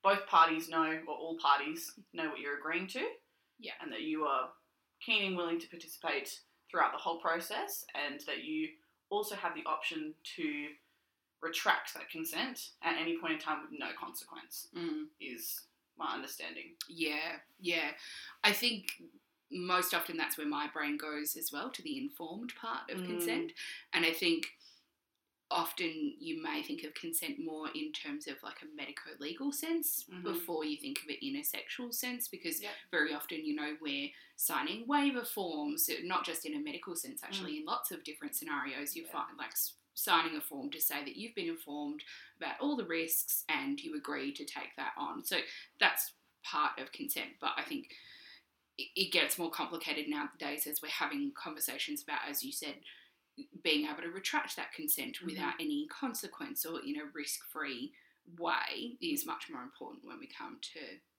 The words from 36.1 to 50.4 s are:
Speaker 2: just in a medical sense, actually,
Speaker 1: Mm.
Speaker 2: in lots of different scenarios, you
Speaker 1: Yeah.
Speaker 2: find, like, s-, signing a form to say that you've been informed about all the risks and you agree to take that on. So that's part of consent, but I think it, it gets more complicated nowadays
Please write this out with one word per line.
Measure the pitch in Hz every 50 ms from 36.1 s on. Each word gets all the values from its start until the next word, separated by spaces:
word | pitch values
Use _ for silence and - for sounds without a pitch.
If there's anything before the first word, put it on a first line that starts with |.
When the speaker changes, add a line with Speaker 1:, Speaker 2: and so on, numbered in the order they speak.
| 208 196 -
Speaker 2:
just | 175 160 - -
in | 156 151
a | 147
medical | 302 302 277 262 - 196 175
sense, | - - - - - -
actually, | - 190 196 185 160 151
Speaker 1:
Mm. | 151
Speaker 2:
in | 151
lots | 160 214 - - -
of | 185 156 -
different | 147 156 - - 147 -
scenarios, | - - 165 147 139 131 139 131 135 147 147 -
you | 165 -
Speaker 1:
Yeah. | -
Speaker 2:
find, | - 151 - - -
like, | - 131 113
s-, | - - - - - _ _ _ _
signing | - - 208 180 165 160 165 160
a | 147
form | - - 147 139 131 143
to | 139 -
say | - - 160 143 147
that | 139 -
you've | - 208 226 -
been | 202 180 165
informed | 165 165 - 151 143 147 147 143 151 151 - - - - - - -
about | _ 165 143 - -
all | - 294 294
the | 247 202
risks | 170 165 165 165 160 - - - - - - - -
and | 156 139 139 139 143 143
you | - - 151
agree | 151 143 143 147 139 135 143
to | 143 - 143
take | 143 - 143 135 - -
that | - 139 - -
on. | - - - - - -
So | - 190 165 - - - - - - _ _
that's | 214 170 - - - - - _ _ _ _ _ -
part | - - 151 151 - - -
of | 131 -
consent, | - - 143 143 - 151 - - - _
but | - - -
I | - -
think | - 156 - - - - - - - - - - - - - _ _ _ _ _ _ _ -
it, | - - -
it | 196 190 -
gets | - 170 147 131 -
more | - 170 165
complicated | - - 156 - 170 165 - 160 147 151 147 147
nowadays | 147 147 147 143 - -